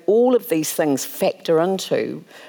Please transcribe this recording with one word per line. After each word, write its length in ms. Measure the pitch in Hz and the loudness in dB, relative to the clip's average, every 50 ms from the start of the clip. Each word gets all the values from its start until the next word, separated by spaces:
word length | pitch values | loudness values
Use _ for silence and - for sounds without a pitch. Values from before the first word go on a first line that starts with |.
| - | -2
all 280 | - 208 233 240 254 254 | 2 2 4 4 4 4
of 140 | 233 - - | 2 0 0
these 240 | 165 160 156 - - | -2 -2 -2 -2 -2
things 320 | - 165 151 139 127 - | -2 0 0 0 -2 -4
factor 560 | - - - 117 110 - - - - 165 160 | -6 -6 -4 -2 -2 -2 -2 -2 0 2 2
into 640 | 170 185 190 185 - - 147 120 113 - - 156 175 - - - - | 2 0 -2 -4 -4 -4 -2 -2 -2 -4 -6 -10 -14 -18 -20 -20 -20